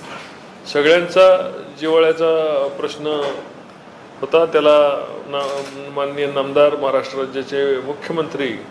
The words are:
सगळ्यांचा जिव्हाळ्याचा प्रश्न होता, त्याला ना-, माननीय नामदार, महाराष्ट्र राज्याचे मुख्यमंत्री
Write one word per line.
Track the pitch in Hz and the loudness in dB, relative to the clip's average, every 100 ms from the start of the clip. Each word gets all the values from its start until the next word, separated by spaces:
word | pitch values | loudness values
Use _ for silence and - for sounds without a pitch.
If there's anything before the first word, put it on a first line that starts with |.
| - - - - - - - | -16 -16 -16 -20 -20 -20 -6
सगळ्यांचा | 147 147 175 170 185 185 185 190 - - 143 | 0 4 4 4 6 6 6 0 -10 -14 -8
जिव्हाळ्याचा | 156 160 160 156 165 160 156 143 139 139 | 0 4 4 2 2 2 0 0 -2 -4
प्रश्न | 147 147 151 151 139 135 - - - - - - - - | -8 -6 -6 -4 -4 -8 -14 -20 -20 -20 -20 -20 -20 -12
होता, | 135 165 | 0 2
त्याला | 165 160 147 147 147 139 120 - - | 4 4 6 6 4 0 -6 -12 -8
ना-, | 143 139 139 139 139 139 | -6 -4 -6 -8 -12 -10
माननीय | 143 139 143 143 | -6 -6 -4 -4
नामदार, | 139 139 143 147 143 | -2 0 4 4 2
महाराष्ट्र | 135 131 127 135 | 0 -2 -2 -6
राज्याचे | 131 131 127 139 139 127 | -6 -6 -4 -2 0 -2
मुख्यमंत्री | 131 147 - 165 156 143 131 104 - | -4 -10 -6 -6 -4 -4 -6 -6 -12